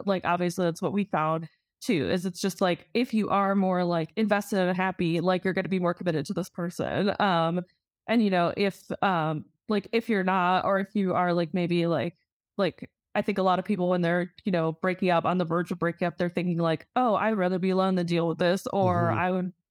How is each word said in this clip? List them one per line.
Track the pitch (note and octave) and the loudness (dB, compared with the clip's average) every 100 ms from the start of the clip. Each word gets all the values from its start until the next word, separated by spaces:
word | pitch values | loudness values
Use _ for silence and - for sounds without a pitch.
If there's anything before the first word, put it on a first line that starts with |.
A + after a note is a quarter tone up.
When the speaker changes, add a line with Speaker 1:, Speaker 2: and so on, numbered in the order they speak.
Speaker 1:
like, | G3 F#3 E3 | -2 -2 0
obviously | F3 F3 F3 F3 | 0 0 0 -2
that's | E3 | 0
what | F3 | -2
we | G3 | -2
found | F#3+ D#3+ D#3 D#3+ E3 _ _ _ | -2 -2 0 -2 -6 _ _ _
too, | - F#3 G2 | -2 0 0
is | F#3 F#3 | -2 -4
it's | - | -4
just, | G3 - | -6 0
like, | F#3 E3+ - | 0 -2 -4
if | A3 B3+ | -4 0
you | A3 G3 | 0 0
are | G3 G3 | 0 2
more, | G3 F#3+ F3+ | 2 2 2
like, | F3 E3+ D#3+ - | 0 0 -2 -2
invested | G#3+ G3+ - G3+ | 0 0 0 0
and | F3+ F#3 | 0 0
happy, | F#3 F3+ F3 E3+ | -2 0 0 0
like, | F3+ F#3 | 0 0
you're | F#3+ | 0
gonna | F3+ F3+ | -2 -2
be | F#3 | 0
more | F3 | 0
committed | F3 F3 D#3 D3+ | -2 -2 -2 -2
to | |
this | F#3 F3+ | -6 -8
person. | - F3 - B1+ G2 G3 - | -6 -8 -4 -4 0 0 0
Um, | G3+ E3+ E3 F3+ F3 _ _ _ - | 2 2 0 -2 -6 _ _ _ -2
and, | A#3 | 2
you | G#3+ | 2
know, | F#3 E3+ | 2 0
if, | - G3 - - - | 0 -2 -4 -10 -2
um, | G3+ F3 D#3 D#3 - _ - | 0 0 0 -4 -8 _ -4
like, | G#3 - | -4 0
if | A3+ A#3 | -4 0
you're | G#3 | 0
not, | F#3 F#3+ F3+ F#3 - | 2 2 2 2 2
or | G3 | 0
if | G3 | 0
you | G#3 F#3+ | -2 0
are, | F3+ F3+ | 2 2
like, | F3 E3+ | 0 0
maybe, | F#3 F3 E3+ E3 | -2 0 0 2
like, | D#3 D#3+ - _ _ _ - | 0 -2 -6 _ _ _ -2
like, | F#3+ - - _ _ | -2 -4 -16 _ _
I | G#3 | -4
think | G#3 G3+ | -2 0
a | |
lot | F#3+ F3+ | 2 2
of | |
people | F#3 G3+ F3+ | 0 0 0
when | F3+ | 2
they're, | E3+ F3 F3+ - | 2 0 -2 -6
you | - | -2
know, | F3 D#3+ | 0 0
breaking | D#3+ F#3 F3+ F#3 | -2 -2 0 2
up, | E3+ | 2
on | - F3+ | 2 0
the | E3 | 0
verge | E3+ E3+ | -2 -2
of | F3 | -2
breaking | E3+ E3 F3 | -2 -2 -4
up, | - | -2
they're | F3 | -4
thinking, | F3 F3 E3+ | -2 -2 0
like, | E3 D#3+ - - | 0 -2 -2 0
"Oh, | B3+ | 2
I'd | G3 G#3+ A3 | 2 0 0
rather | F3+ F#3 | 0 0
be | F#3 | 0
alone | F#3 F#3+ | 2 2
than | F#3 | 2
deal | E3+ E3+ E3+ | 0 0 0
with | D#3 | 2
this," | F3 F#3+ - | 2 2 -2
or, | G3 F#3 F3 E3+ | 0 2 4 2
Speaker 2:
Mm-hmm. | - | 2
Speaker 1:
"I | F3+ | 0
would | F#3 F#3 - _ | 0 -4 -8 _